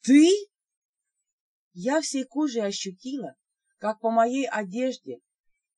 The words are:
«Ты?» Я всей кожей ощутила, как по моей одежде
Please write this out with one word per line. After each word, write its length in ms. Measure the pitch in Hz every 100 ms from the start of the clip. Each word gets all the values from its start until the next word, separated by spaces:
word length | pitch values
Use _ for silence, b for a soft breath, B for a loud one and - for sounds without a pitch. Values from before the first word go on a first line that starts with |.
«Ты?» 260 | - 285 330 415 403 _ _ _ _ _ _ _ _ _ _ _ _
Я 280 | 175 208 302
всей 240 | 294 277
кожей 380 | 254 285 302 233
ощутила, 720 | 202 196 196 185 254 277 160 - _ _ _ _
как 220 | 208 220
по 100 | 226
моей 380 | 226 233 262 254
одежде 720 | 214 196 214 254 - 139 123 _ _ _ _ _